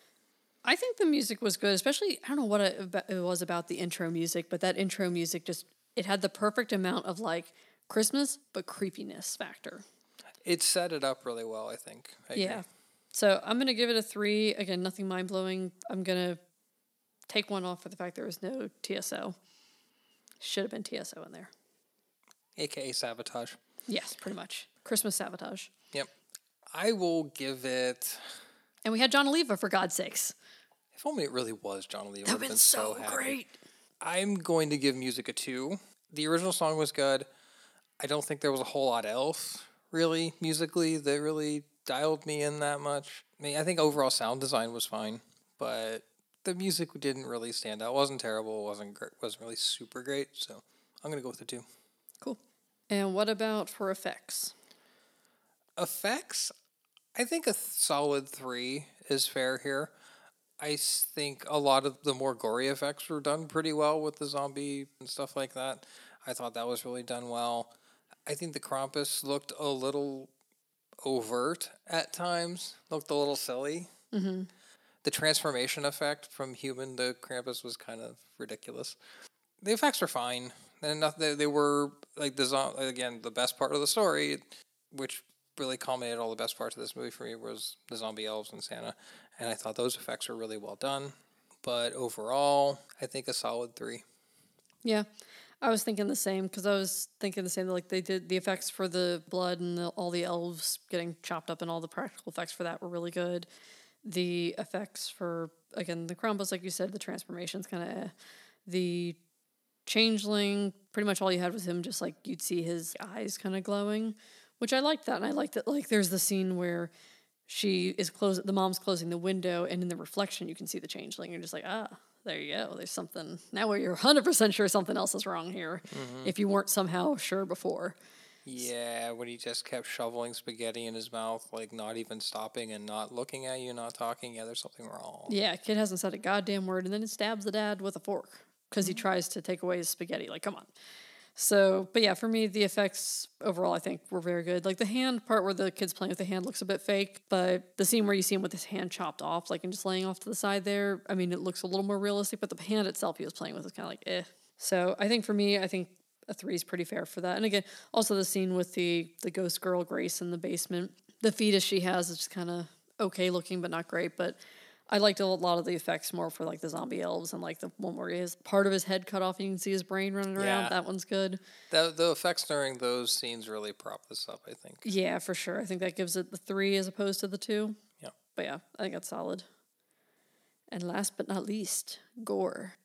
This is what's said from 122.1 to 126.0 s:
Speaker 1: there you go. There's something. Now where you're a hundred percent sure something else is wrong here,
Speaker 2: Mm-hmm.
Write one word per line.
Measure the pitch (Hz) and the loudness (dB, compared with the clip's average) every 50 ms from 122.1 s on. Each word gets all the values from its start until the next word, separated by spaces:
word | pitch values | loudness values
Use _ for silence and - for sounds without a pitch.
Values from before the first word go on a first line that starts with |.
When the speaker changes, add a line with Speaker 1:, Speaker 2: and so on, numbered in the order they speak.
| _ _ - | _ _ -8
Speaker 1:
there | 214 156 156 | -8 -6 -6
you | 147 147 147 | -4 -4 -4
go. | 202 226 - - | -4 -4 -4 -6
There's | - 180 185 | -8 -8 -6
something. | - - 175 165 - - 156 156 180 170 - - | -6 -6 -6 -6 -8 -10 -8 -8 -10 -12 -12 -8
Now | - 196 226 214 | -2 0 2 2
where | 202 202 | 2 2
you're | - 180 | 2 0
a | 180 | 0
hundred | - - 262 294 285 208 | 4 8 8 8 8 8
percent | 339 302 - 220 208 196 | 8 8 8 8 8 6
sure | - 202 190 | 6 4 6
something | - 202 180 180 226 | 6 4 4 2 0
else | 294 285 - - | 0 2 0 0
is | 233 - | -2 -2
wrong | 190 180 170 165 180 | -2 -4 -4 -4 -6
here, | 185 190 170 160 175 185 - - - | -6 -6 -6 -6 -6 -8 -10 -10 -10
Speaker 2:
Mm-hmm. | 139 | -10